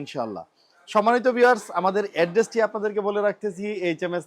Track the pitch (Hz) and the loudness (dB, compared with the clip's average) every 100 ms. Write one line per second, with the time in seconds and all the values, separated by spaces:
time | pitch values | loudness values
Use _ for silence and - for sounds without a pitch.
0 | 143 139 113 92 80 _ _ _ - 214 | -6 -6 -6 -8 -14 _ _ _ -2 2
1 | 214 247 254 240 247 233 - 175 185 196 | 4 4 2 4 4 4 0 -2 0 0
2 | 202 151 170 185 220 226 214 220 214 202 | -2 0 2 2 0 0 -2 -2 -4 -2
3 | 202 208 202 196 214 175 208 208 175 160 | -2 0 -2 -2 -6 -6 -6 -4 -2 -2
4 | 180 175 | -4 -4